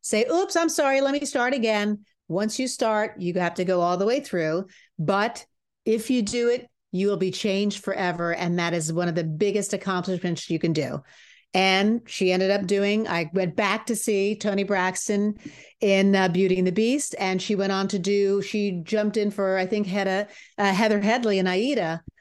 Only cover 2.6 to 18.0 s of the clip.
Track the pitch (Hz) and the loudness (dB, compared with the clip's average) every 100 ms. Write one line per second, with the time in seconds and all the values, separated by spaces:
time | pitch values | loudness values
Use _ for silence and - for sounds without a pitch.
2.6 | 254 - 226 214 220 - 180 175 175 175 | -4 0 0 2 0 -4 -4 0 -2 -2
3.6 | 180 180 175 180 202 269 - 180 156 165 | 0 2 2 0 0 0 -2 -2 0 -2
4.6 | 196 - _ - 151 196 226 - - _ | -6 -14 _ -6 -2 0 0 -4 -16 _
5.6 | _ _ - 220 220 254 208 240 240 247 | _ _ -2 0 2 0 0 0 0 0
6.6 | 247 _ _ 180 202 190 190 - 214 196 | -4 _ _ -2 0 0 -2 -2 0 0
7.6 | 208 202 - 190 180 170 170 170 175 175 | 0 -2 -4 -2 -2 -2 -2 -2 0 0
8.6 | 170 170 156 165 175 165 165 156 202 202 | 0 -2 -2 -2 0 -2 -2 0 0 0
9.6 | 196 196 196 180 175 180 180 165 - 165 | -2 -4 -2 -4 -2 -4 -2 -4 -4 -2
10.6 | 170 156 139 139 - - - - _ 185 | 0 0 -2 -6 -12 -20 -20 -20 _ 2
11.6 | 190 190 208 226 - - 185 185 190 202 | 4 4 2 0 -4 -2 0 2 2 0
12.6 | 185 202 202 214 220 170 156 190 185 185 | 0 0 2 0 0 -2 -2 -2 -2 0
13.6 | 202 214 - 220 - 202 196 214 214 196 | 0 0 -2 -4 0 0 0 -2 -2 -2
14.6 | 196 190 185 185 - 202 208 208 - - | 0 0 0 -2 -2 0 0 -2 -12 -18
15.6 | - _ 208 196 196 196 185 170 190 185 | -20 _ 2 4 6 4 4 4 4 4
16.6 | 185 175 226 285 - - 190 185 - 202 | 2 2 2 0 -2 -4 -2 -2 -2 -2
17.6 | 196 190 196 202 | 0 0 -2 -2